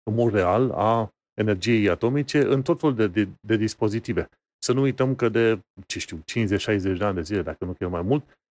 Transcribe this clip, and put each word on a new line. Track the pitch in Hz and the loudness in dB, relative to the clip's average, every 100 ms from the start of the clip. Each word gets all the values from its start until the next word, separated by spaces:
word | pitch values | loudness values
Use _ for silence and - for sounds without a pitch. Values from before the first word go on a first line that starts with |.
în | - | -4
mod | 110 117 | 0 2
real, | 104 90 104 127 | 2 2 2 2
a | - 104 113 110 _ _ | 2 2 2 -2 _ _
energiei | - 107 95 113 113 101 | -4 -2 0 2 2 2
atomice | 85 117 143 139 202 | 2 0 0 0 2
în | 135 135 | 2 2
tot | 131 170 | 0 0
felul | 156 117 | 0 0
de, | 107 | 0
de, | 98 98 - | 0 -2 -4
de | 107 110 | -2 0
dispozitive. | 107 - 107 110 - 90 - _ _ - | 0 -2 -2 -2 -4 -4 -4 _ _ -10
Să | - | -2
nu | 127 | 2
uităm | 139 - 131 131 | 2 2 0 2
că | 117 | 0
de, | 113 113 107 - - - | 2 2 0 -4 -20 -12
ce | 87 | -10
știu, | - 80 - | -10 -12 -8
cincizeci, | 123 104 101 | -2 0 0
șaizeci | - 104 95 90 | 0 0 0 0
de | |
ani | 101 92 | -2 -2
de | |
zile, | 82 104 | -4 -4
dacă | 82 - 90 | -4 -6 -8
nu | |
chiar | 87 90 | -6 -6
mai | 87 | -4
mult, | 90 143 - _ _ | 0 -2 -2 _ _